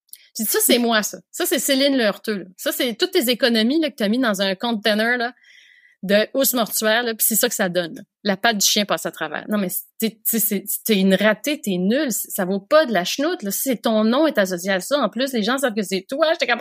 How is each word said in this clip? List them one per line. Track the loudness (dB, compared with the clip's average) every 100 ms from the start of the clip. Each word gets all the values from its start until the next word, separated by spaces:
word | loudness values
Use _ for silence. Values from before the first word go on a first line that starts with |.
| _ -20 _ -8
J'ai |
dit, « | -2
Ça, | 0
c'est | 2 2
moi, | 2 0
ça. | 0 -8 -12
Ça, | -6 0
c'est | 0
Céline | 2 2 2 2
le | 0
Heurteux, | -2 -6 -6
là. | -8 -8
Ça, | -6
c'est | -2 -4 -2
toutes | -2
tes | 0 0
économies, | 2 2 2 2 2
là, | 0
que | -2
t'as | 0
mis | 2
dans | 0 0
un | -2
container, | -2 -4 -2 0 2 0 0
là, | -4 -8 _ -20 -20 _ _ _
de | 0 2 2
housse | 0 0
mortuaire, | 0 -2 0 0 2
là, | 0 -2
pis | -2
c'est | 0
ça | 0
que | 0
ça | -2
donne, | -2 -4 -8
là. | -18 _ -4
La | 0
patte | 0 2
du | 2
chien | 2
passe | 0 -2 -4
à |
travers. » | -6 -6 -6 -4
Non, | -2
mais | -2
c'est, | -6 -10 -6 -6 -4
t'sais, | -4 -2
c'est, | -2 -4 -4 -6
t'es | 0 4
une | 4 4
ratée, | 4 2 -2 -4
t'es | -2 0
nulle, | 2 2 0
c-, | -4 -6
ça | -6
vaut | -4 -4
pas | 2 4 4
de |
la | 0 -2
chenoute, | -2 -2 -2
là. | -6
Si | -4 -2
c'est | -2
ton | 0 2
nom | 4 4 2
est | 2
associé | 0 -2 -2
à | -2
ça, | 0 0
en | 0
plus, | -2 -2
les | 0
gens | 0 0
savent | 0
que | -2
c'est | -4 -4 -4
toi. | -2 0
J'étais | 0 -2
comme, « | 0